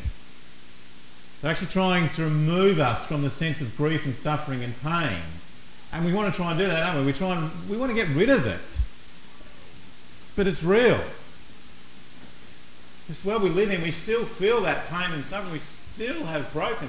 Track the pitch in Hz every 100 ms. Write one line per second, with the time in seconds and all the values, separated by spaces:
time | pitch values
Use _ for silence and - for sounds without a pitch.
0 | - - - - - - - - - -
1 | - - - - 143 165 185 185 185 180
2 | 160 - 156 151 151 180 196 160 127 117
3 | - 147 139 - 165 143 120 120 151 151
4 | 139 107 151 151 143 127 120 117 143 170
5 | 147 87 80 82 - - - - - 170
6 | 175 196 202 - 175 165 190 165 175 151
7 | 139 139 185 175 156 175 180 220 262 226
8 | 175 139 233 247 113 85 - - - -
9 | - - - - - - - - - -
10 | - - - - 190 143 165 214 240 117
11 | - - - - - - - - - -
12 | - - - - - - - - - -
13 | - 151 190 220 190 170 214 180 165 -
14 | 214 233 208 - 196 240 170 131 - 170
15 | 180 156 123 196 190 156 - - - -
16 | 233 330 165 151 127 151 214 226